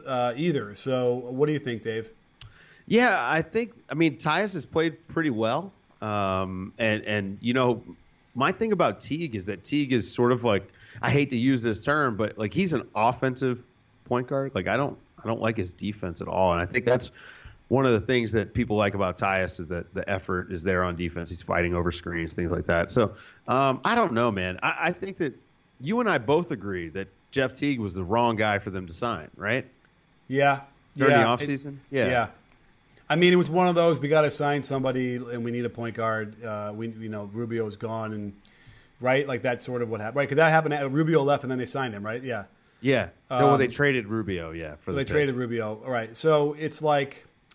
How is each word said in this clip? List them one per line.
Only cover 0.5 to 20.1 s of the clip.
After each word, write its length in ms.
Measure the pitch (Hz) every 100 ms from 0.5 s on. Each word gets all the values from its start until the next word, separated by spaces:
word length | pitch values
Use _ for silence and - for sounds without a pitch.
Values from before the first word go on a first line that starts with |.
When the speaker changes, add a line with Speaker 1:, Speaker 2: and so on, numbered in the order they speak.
| 139 104 101
Speaker 1:
So 400 | 135 127 123 123
what 320 | 123 131 151
do 60 |
you 40 | 147
think, 240 | 135 117
Dave? 300 | 113 110 110 - _ _ - - - - -
Speaker 2:
Yeah, 320 | 220 247 185
I 220 | 123 156
think, 320 | 160 220 233 - -
I 60 | 143
mean, 220 | 165 131
Tyus 360 | 156 160 208
has 140 | 185 -
played 400 | 190 165 - -
pretty 240 | - 156
well. 420 | 110 110 139 190 - _ -
Um, 720 | 110 104 98 95 95 92 95 -
and, 260 | 113 107 107
and, 320 | 104 98 98
you 120 | 117 127
know, 260 | 123 117 - - _ _ _ 123
my 160 | 147
thing 220 | 185 226
about 260 | 196 147 101
Teague 360 | - 151 165 107
is 120 | 92
that 160 | 98
Teague 280 | - 147 139
is 180 | 127 92
sort 180 | - 120
of 120 | 127
like, 260 | 117 101 95 - - -
I 80 | 120
hate 220 | 139 139
to 60 | 123
use 260 | 131 131
this 200 | 113 101
term, 320 | - 151 139 104
but, 220 | 107 104
like, 160 | 107
he's 200 | 147 190
an 140 | 139 -
offensive 680 | 104 110 123 131 127 131 120 - _ _ _ -
point 220 | 123 127
guard. 240 | 139 135
Like, 140 | 101 92
I 100 | 110
don't, 200 | 143 - _ -
I 60 | 107
don't 140 | 113
like 160 | 110 110
his 160 | 90
defense 480 | - 101 104 92 85
at 60 | 85
all. 240 | 87 92
And 80 | 85
I 40 | 87
think 200 | 123 117
that's 240 | 123 - - - - - - -
one 160 | 127 131
of 80 |
the 80 | 110
things 320 | 98 127 113
that 200 | 107 98
people 220 | - 120 107
like 160 | 101
about 240 | 98 92 87
Tyus 420 | 98 95 90 -
is 100 | 80
that 240 | 85 80
the 140 | 98
effort 440 | 92